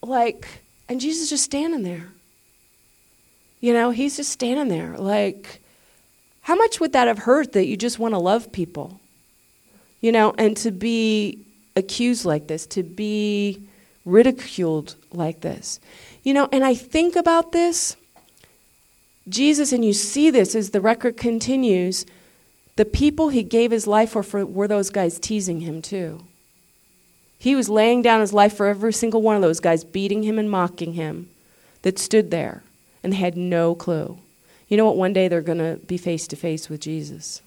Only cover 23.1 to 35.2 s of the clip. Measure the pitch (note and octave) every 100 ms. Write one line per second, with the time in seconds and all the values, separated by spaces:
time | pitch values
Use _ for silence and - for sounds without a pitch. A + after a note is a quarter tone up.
23.1 | D4 D#4 C4 F#3 A3+ A#3 A3+ G#3+ G#3 A3+
24.1 | A3 G3 G#3 G3 F#3 G3+ G#3 G3 G3+ F3+
25.1 | E3+ - G#3+ F#3 E3 E3+ D#3 D#3 G3 E3+
26.1 | D#3+ F3 _ _ _ _ _ _ _ _
27.1 | _ _ _ B3 C4+ G3+ G#3+ A3 A#3+ A#3+
28.1 | A3+ G#3 G#3 G#3 G#3 G3+ G3+ A3 A3 A#3
29.1 | A3+ A3 G#3+ F3+ D#3+ E3+ E3 E3 F#3+ G3
30.1 | G3+ G#3+ A3 G#3+ G3 F3+ F3 E3+ E3+ D#3
31.1 | E3 F3+ _ _ _ _ _ F#3+ F#3+ -
32.1 | A3 F#3 E3 C#3 - _ _ _ _ F3+
33.1 | F#3+ F3+ F3 F3+ E3+ E3+ E3+ F3 E3 D3+
34.1 | - _ _ _ _ _ G#3 A3 G3 F#3
35.1 | F#3+